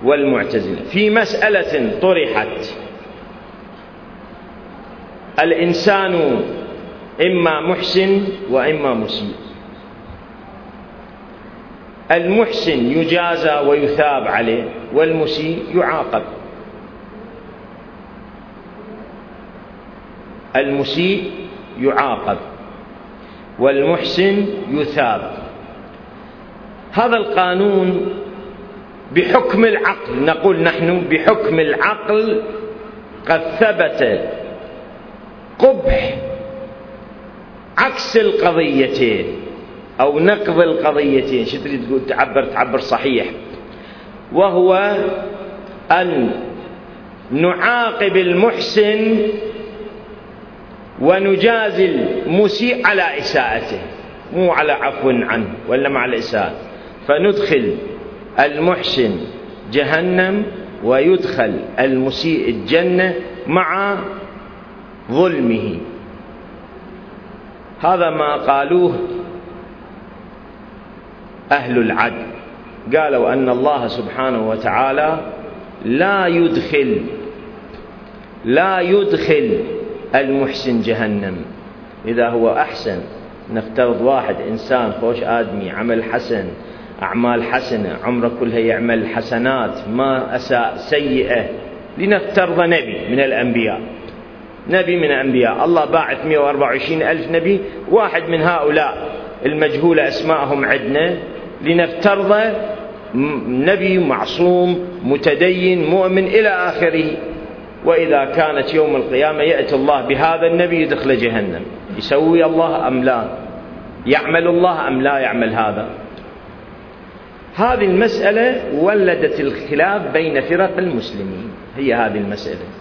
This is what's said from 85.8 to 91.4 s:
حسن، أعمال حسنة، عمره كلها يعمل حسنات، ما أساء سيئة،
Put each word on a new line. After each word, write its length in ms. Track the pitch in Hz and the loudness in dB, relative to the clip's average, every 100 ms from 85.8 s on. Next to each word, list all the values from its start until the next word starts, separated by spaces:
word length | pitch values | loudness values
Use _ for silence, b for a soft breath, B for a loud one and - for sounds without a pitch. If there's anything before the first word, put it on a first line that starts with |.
| 117 113 | -2 0
حسن، 400 | 110 123 - 110 92 - B B B B | 0 -4 -2 -4 -4 -10 B B B B
أعمال 400 | - 113 120 120 | -4 2 2 2
حسنة، 540 | 117 127 127 117 98 78 | 2 -2 0 -2 -2 -4
عمره 280 | 107 123 120 120 | -2 0 0 0
كلها 180 | 127 117 | -2 2
يعمل 480 | 113 113 117 113 104 | 2 2 2 0 0
حسنات، 840 | - - 117 123 135 110 - 98 | -4 -2 0 2 2 0 -4 -4
ما 480 | 117 135 131 120 127 | 0 2 0 -2 -4
أساء 380 | - 123 113 - | 0 0 0 -4
سيئة، 680 | - 147 143 127 127 120 | -2 0 2 0 2 0